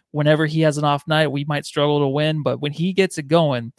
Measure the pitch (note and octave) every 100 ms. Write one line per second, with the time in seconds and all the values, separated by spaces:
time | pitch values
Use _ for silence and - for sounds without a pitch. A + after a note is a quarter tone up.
0 | _ D3 D3 D3+ D#3 D#3+ D#3 D3 D3 C#3+
1 | - D#3 D3+ C#3+ C#3+ C#3+ - D#3 D3 D3
2 | C#3 C#3 D3+ D#3 C#3 B2 D3 D3+ F3+ F#3
3 | F#3+ - C#3 E3+ D#3 B2+ A#2